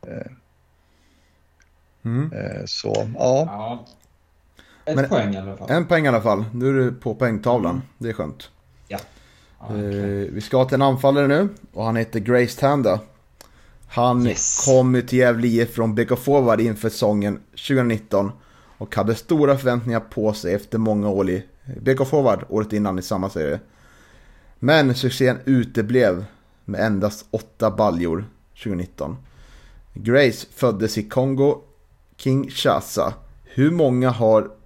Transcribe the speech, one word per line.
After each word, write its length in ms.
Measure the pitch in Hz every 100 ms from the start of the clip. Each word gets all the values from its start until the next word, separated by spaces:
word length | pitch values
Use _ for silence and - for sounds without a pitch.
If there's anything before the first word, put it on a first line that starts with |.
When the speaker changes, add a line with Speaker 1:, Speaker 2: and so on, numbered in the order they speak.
| -
Speaker 1:
Eh, 240 | - - 131 _ _ _ _ _ _ _ _ _ _ _ _ _ _ _ _ 117
Speaker 2:
Mm. 260 | 120 156
Speaker 1:
eh, 320 | 131 - 101 98
så, 420 | - 104 104 107 113
ja. 280 | 127 135 160
Speaker 3:
Ja. 380 | 104 113 120 - _ _ _ _ _ _ _ _ _ -
Ett 100 | 139
Speaker 2:
Men 140 | 135
Speaker 3:
poäng 240 | 170 104
i 40 | 98
alla 200 | 98 95
fall. 120 | -
Speaker 2:
en 140 | 156 170
poäng 200 | 170 147
i 20 |
alla 140 | 117
fall. 240 | 110 101 110
Nu 160 | 120 127
är 40 |
du 180 | 135 127
på 240 | 123 127 104
poängtavlan. 560 | 127 110 120 120 87 87
Speaker 3:
Mm. 60 | 135 _
Speaker 2:
Det 120 | 120
är 40 |
skönt. 360 | 110 80 67 - _ _ _ -
Speaker 3:
Ja. 120 | 98 - - - _ _ _
Ja, 60 | 110
Speaker 2:
Eh, 60 |
Speaker 3:
okej. 560 | 107 104 101 101 101 101
Speaker 2:
vi 120 | 101
ska 240 | 107 131 131
till 100 | 135
en 60 |
anfallare 460 | 139 131 139 143 139
nu. 220 | 143 196 208 -
Och 100 | - 113
han 100 | 113
heter 240 | 113 117
Grace 400 | 104 123 120 -
Tanda. 400 | 139 143 113 95 - _ _ _ - _ - - -
Han 400 | - 123 123 120
Speaker 3:
Yes. 380 | 95 - - -
Speaker 2:
kom 300 | 127 127 127
ju 60 |
till 180 | 123 123
Gävle 280 | 123 117 120
I 140 | 113
F 80 | 113
från 220 | - 113 107
B 100 | 117
K 100 | 123
Forward 460 | - 139 123 110
inför 280 | 117 104 113
säsongen 500 | - 107 104 101 101 -
tjugohundranitton 800 | - - 135 120 110 - 98 98 123 _ - - _
och 180 | 95 -
hade 200 | 104 113
stora 420 | - 160 143 135
förväntningar 420 | 131 120 117 117
på 340 | 110 - 107
sig 200 | 107 87
efter 240 | 101 - 113
många 320 | 110 104 104
år 200 | 98 95
i 160 | 92 - - - 131
B 140 | 110 131
K 100 | 131
Forward 400 | 151 131 98 -
året 240 | 107 104
innan 260 | 104 104 92
i 20 |
samma 280 | 90 98 98
serie. 300 | 92 76 85 - _ _ _ - - - - - -
Men 360 | 123 156 139 127
succén 440 | 131 - 127 123 -
uteblev 800 | 131 117 - 107 123 113 90 101 _ _ _ -
med 160 | 98
endast 440 | 110 98 101 - -
åtta 400 | 110 - _ 110
baljor 540 | 101 104 85 85 82 110 _ _
tjugonitton. 640 | - 113 90 90 - 71 120 131 - - - - - -
Grace 540 | - 104 127 135 - - -
föddes 420 | 127 104 110 -
i 120 | 104
Kongo, 520 | - 135 131 139 135 - _ _ _ _ _
Kinshasa. 960 | 135 131 139 - 147 82 - - - - - -
Hur 280 | - - 143
många 380 | 170 143 123 127
har 420 | 110 113 110 - -